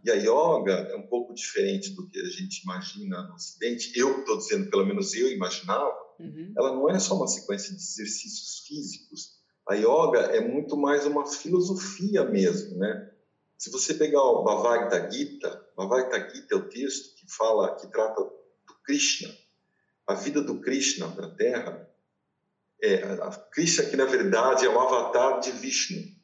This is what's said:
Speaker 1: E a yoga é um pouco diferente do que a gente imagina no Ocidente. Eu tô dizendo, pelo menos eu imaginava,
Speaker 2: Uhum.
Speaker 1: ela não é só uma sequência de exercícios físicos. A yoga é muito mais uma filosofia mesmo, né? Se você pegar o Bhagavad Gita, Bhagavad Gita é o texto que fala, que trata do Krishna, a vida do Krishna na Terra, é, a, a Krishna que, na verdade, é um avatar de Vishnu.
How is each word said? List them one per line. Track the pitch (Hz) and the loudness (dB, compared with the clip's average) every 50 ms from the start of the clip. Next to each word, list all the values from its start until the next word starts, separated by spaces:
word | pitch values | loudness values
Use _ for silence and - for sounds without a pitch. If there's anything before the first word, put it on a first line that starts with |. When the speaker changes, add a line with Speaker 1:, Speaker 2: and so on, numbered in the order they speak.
| - | 0
Speaker 1:
E | 113 113 | 0 2
a | |
yoga | 101 101 110 117 143 160 170 156 110 98 95 92 | 4 4 4 4 6 6 4 4 2 2 2 0
é | 90 - - - | 0 -2 -4 -8
um | - - - | -10 -6 -4
pouco | - 120 - - - | -4 -4 -4 -6 -8
diferente | - - - - 202 196 196 196 196 - - | -10 -10 -4 0 0 0 0 0 -2 -6 -8
do | - - - - | -10 -12 -14 -12
que | - 190 | -10 -10
a | 180 - | -8 -8
gente | - - 190 190 - - - | -8 -8 -10 -10 -10 -10 -10
imagina | 185 180 185 - - - 104 104 - - 90 - | -10 -10 -10 -10 -12 -12 -10 -8 -8 -8 -8 -10
no | - - | -12 -14
Ocidente. | - - - - - 110 120 120 117 - - - 123 | -14 -16 -16 -10 -6 -4 -4 -4 -4 -6 -4 0 2
Eu | 131 139 127 - - | 2 2 2 0 -2
tô | - 107 | -2 -2
dizendo, | 95 - - 107 98 95 - | -2 -2 -2 -2 -2 -2 0
pelo | 104 98 95 | 0 2 2
menos | 98 98 98 95 - - | 2 0 -2 -2 -4 0
eu | 113 123 131 | 0 4 4
imaginava, | 120 98 92 87 - - 92 90 101 131 - - - - - - - - | 4 4 4 0 -2 -6 -4 -2 0 0 2 0 -2 -4 -10 -18 -18 -16
Speaker 2:
Uhum. | 170 156 147 156 165 190 214 | -16 -14 -12 -12 -12 -2 0
Speaker 1:
ela | 120 123 135 131 | 2 2 2 4
não | 131 139 160 | 4 4 4
é | 196 185 | 4 4
só | - - 190 | 2 0 0
uma | 185 135 | 0 0
sequência | - - - - - 101 98 - - 95 | 0 -2 -4 -4 -4 -6 -4 -6 -8 -10
de | - | -10
exercícios | - - - 110 104 - - - - 104 - - - - - - - | -10 -10 -8 -8 -8 -6 -6 -8 -8 -10 -12 -12 -10 -10 -12 -12 -12
físicos. | - 151 147 - - - - - _ - - - - - _ _ _ _ _ _ - | -12 -12 -10 -10 -10 -12 -14 -16 _ -18 -16 -16 -16 -20 _ _ _ _ _ _ -2
A | 101 | 0
yoga | 104 107 117 139 160 165 - 123 110 92 - 113 | 4 4 6 6 6 6 6 4 4 4 4 2
é | 110 | 2
muito | 113 120 131 147 - - 147 | 2 2 0 -2 -2 -2 -2
mais | 143 143 139 147 143 143 | 0 2 2 2 2 2
uma | 147 147 147 143 | 2 0 0 -2
filosofia | - - - - 170 180 180 180 190 190 185 - - - - 180 208 208 170 - | -4 -6 -8 -2 0 2 2 2 2 0 -4 -4 -8 -6 -4 -2 2 2 2 2
mesmo, | - 104 98 95 87 82 - - - - 87 | 2 2 2 4 2 2 0 -4 -8 -6 -4
né? | 98 107 - - - - - _ _ _ _ _ _ _ _ | -2 -2 -2 -4 -10 -14 -20 _ _ _ _ _ _ _ _
Se | - - - | -14 -12 -10
você | - 131 - - 160 | -6 -4 -4 -2 0
pegar | - 156 143 143 143 135 | 2 2 4 6 6 6
o | 127 113 - 95 | 6 4 4 4
Bhagavad | 107 101 - - 120 117 110 101 98 98 85 82 - - | 2 2 2 2 2 2 2 2 0 0 -2 -2 -4 -6
Gita, | 143 143 - - - - 85 - - - _ _ | -6 -8 -8 -8 -8 -8 -8 -8 -10 -14 _ _
Bhagavad | 92 95 98 120 131 127 127 123 104 - - - | -8 -2 0 2 2 2 0 -2 -4 -4 -6 -12
Gita | - - - 104 | -18 -6 -2 -2
é | |
o | - - - | -2 -2 -4
texto | - 120 139 131 - - - - _ | -8 -6 -6 -6 -6 -8 -10 -14 _
que | _ _ - - | _ _ -14 -4
fala, | - 110 113 110 90 - - - | 0 2 2 4 2 2 0 -2
que | - 95 - | -6 -12 -6
trata | - 113 110 110 - 104 - | -2 -2 0 0 -2 -4 -6
do | - - - - _ _ _ _ - - _ _ | -6 -8 -14 -20 _ _ _ _ -20 -20 _ _
Krishna, | - 143 143 - - - - - - - - _ _ _ _ _ _ _ _ _ _ _ _ _ | -2 0 0 0 0 -2 -2 -6 -10 -16 -18 _ _ _ _ _ _ _ _ _ _ _ _ _
a | - 98 | -4 -4
vida | - - 139 147 147 | -4 -4 -2 -2 -2
do | - - - - | -2 -2 -4 -6
Krishna | - 123 135 139 - - - 95 87 - | -4 -2 -2 0 0 -2 -2 -2 -6 -8
na | - - - 82 - | -8 -10 -12 -12 -4
Terra, | - 107 123 123 117 - - - - - - _ _ _ _ _ _ _ _ _ _ _ _ _ _ _ _ _ _ 110 | -2 0 0 0 -2 -6 -8 -12 -14 -16 -20 _ _ _ _ _ _ _ _ _ _ _ _ _ _ _ _ _ _ 2
é, | 104 95 90 92 | 2 2 2 2
a, | 98 95 85 87 92 | -2 -6 -6 -6 -8
a | - | -8
Krishna | - - - - 151 170 165 - - 139 | -12 -16 -6 -2 0 0 2 2 2 0
que, | - - | 0 2
na | 135 135 | 2 2
verdade, | 123 127 120 104 95 107 113 123 131 131 - 127 | 2 2 2 2 4 4 4 4 4 4 4 4
é | 123 | 4
um | 110 120 | 4 4
avatar | 127 127 127 120 117 - - 123 123 127 - - | 4 4 4 2 2 2 2 4 4 4 2 0
de | - 131 123 | -2 -4 -6
Vishnu. | 110 117 131 - - - - - - - - - _ | -6 -6 -4 -2 -2 -2 -2 -4 -8 -10 -12 -16 _